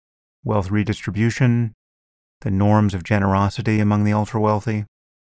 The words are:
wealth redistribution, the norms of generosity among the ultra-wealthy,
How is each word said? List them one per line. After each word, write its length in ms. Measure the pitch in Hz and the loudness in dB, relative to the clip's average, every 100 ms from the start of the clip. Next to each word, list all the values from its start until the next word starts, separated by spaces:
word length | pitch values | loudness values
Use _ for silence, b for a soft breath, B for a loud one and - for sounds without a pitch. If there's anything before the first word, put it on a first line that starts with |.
| _ _ _ _ | _ _ _ _
wealth 300 | 131 104 92 | -4 -2 0
redistribution, 1000 | 104 104 101 - 95 113 - 123 120 117 - _ _ _ _ _ _ | -2 0 -4 -4 0 0 2 2 2 -2 -8 _ _ _ _ _ _
the 100 | 107 | -4
norms 420 | 95 104 107 104 | 0 4 4 2
of 100 | 95 | -2
generosity 760 | 82 104 98 95 101 - 107 107 | -2 0 2 2 0 -2 -2 0
among 240 | 104 104 104 | 2 2 0
the 80 | |
ultra-wealthy, 720 | 104 104 110 107 104 113 107 104 _ _ _ | 0 -2 -2 0 0 -2 -6 -6 _ _ _